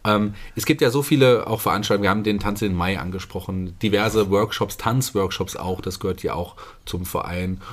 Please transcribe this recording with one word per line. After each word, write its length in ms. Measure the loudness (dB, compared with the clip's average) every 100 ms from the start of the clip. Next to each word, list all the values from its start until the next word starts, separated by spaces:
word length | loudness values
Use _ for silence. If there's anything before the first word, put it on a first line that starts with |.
Ähm, 300 | 2 2 2 -4 -10
es 120 | -2 0
gibt 160 | 2
ja 80 | 4
so 120 | 2
viele 460 | 2 6 8 6 2
auch 120 | -2
Veranstaltungen. 440 | 0 0 2 2
Wir 60 | 2
haben 120 | 2
den 160 | 0 0
Tanz 240 | -2 -2
in 120 | 0 0
Mai 240 | 0 -2
angesprochen. 720 | -4 -8 -8 -10 -6 -6 -6 -2
Diverse 480 | 2 2 4 2 4
Workshops, 460 | 2 2 0 -4 -2
Tanzworkshops 800 | -2 0 0 0 0 -2 -6 -6
auch. 240 | -6 -6
Das 180 | -6 -6
gehört 240 | -4 -4
ja 120 | -4
auch 200 | -4 -8 -12 -20 -18 -10
zum 180 | -8
Verein. 560 | -4 -6 -4 -4 -4 -4 -8